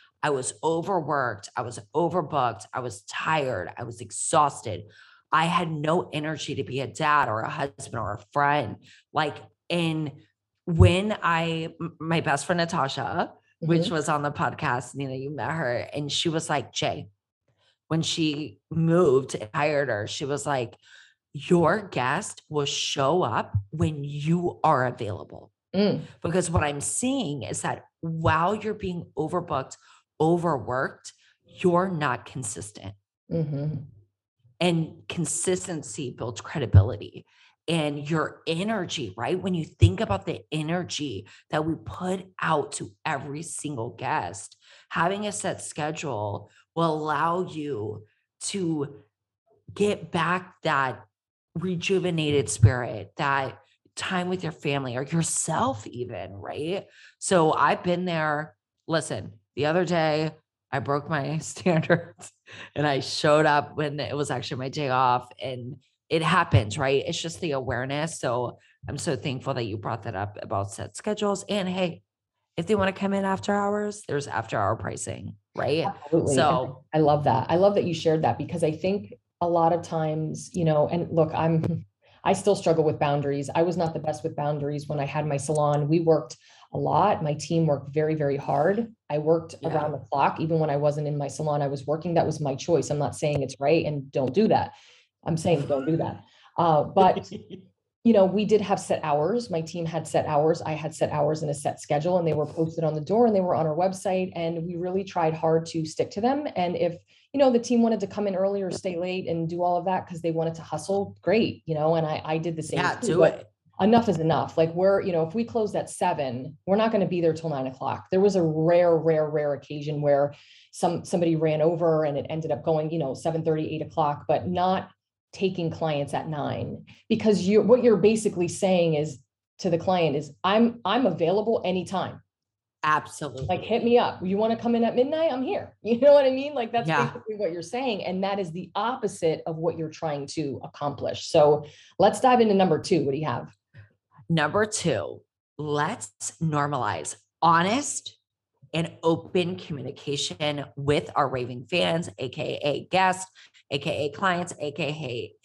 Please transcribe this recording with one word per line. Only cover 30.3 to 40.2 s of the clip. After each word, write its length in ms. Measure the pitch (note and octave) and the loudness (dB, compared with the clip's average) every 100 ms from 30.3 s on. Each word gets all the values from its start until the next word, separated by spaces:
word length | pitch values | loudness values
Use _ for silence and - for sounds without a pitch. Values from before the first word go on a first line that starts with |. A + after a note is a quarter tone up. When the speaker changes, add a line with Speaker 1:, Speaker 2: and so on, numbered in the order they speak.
| F3 E3+ C#3+ G#2 B2+ D#3 - - - _ _ | 4 2 -2 -2 -2 -4 -6 -20 -20 _ _
Speaker 1:
you're 440 | _ - F#3 F3 F#3+ | _ -2 2 4 2
not 380 | E3+ D3 A#2+ - | 0 -2 -2 -6
consistent. 680 | - B2 - G2 - F#2+ G2+ _ _ - | -10 -10 -10 -12 -14 -14 -16 _ _ -6
Speaker 2:
Mm-hmm. 440 | E3 D3 C#3+ D3+ - - - _ _ _ _ _ - | -4 -2 -2 -4 -6 -10 -18 _ _ _ _ _ -2
Speaker 1:
And 440 | F3 E3 D#3 - - | 0 2 -2 -8 -10
consistency 1040 | - D3+ - - F#3 F#3 E3 C#3 - B2+ A#2+ | -6 -4 -4 -2 -2 -4 -8 -10 -10 -10 -8
builds 240 | B2 A#2+ | -8 -8
credibility 840 | - D#3+ B2 - G2+ - - - - _ _ _ - | -8 -6 6 6 6 2 -12 -16 -20 _ _ _ -4
and 400 | E3 D3 D3 D3 | -2 0 -4 -2
your 320 | E3 D3 - - | -2 -2 -4 -6
energy, 640 | E3 G#3 A3 E3+ - A2+ F#2+ | -4 -2 -4 -4 -6 -8 -6
right? 240 | A#2+ F3+ | -4 -2
When 120 | F#3+ | -2
you 100 | F3+ | -2
think 360 | D3+ - - F#3+ | -4 4 4 4
about 240 | G#3+ F#3+ | -2 -4